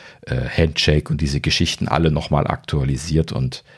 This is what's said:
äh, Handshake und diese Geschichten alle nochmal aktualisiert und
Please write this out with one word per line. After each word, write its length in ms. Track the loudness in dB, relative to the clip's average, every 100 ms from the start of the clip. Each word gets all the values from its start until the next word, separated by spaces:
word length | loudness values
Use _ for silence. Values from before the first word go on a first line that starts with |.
| -20 -16
äh, 260 | -6 -4 -2
Handshake 640 | 0 0 2 2 2 2
und 100 | -2
diese 200 | 0 0
Geschichten 480 | 0 0 0 -2 0
alle 240 | 2 2
nochmal 340 | 2 0 0 0
aktualisiert 840 | -4 -4 -2 0 -2 0 0 0
und 320 | -2 -4 -6 -16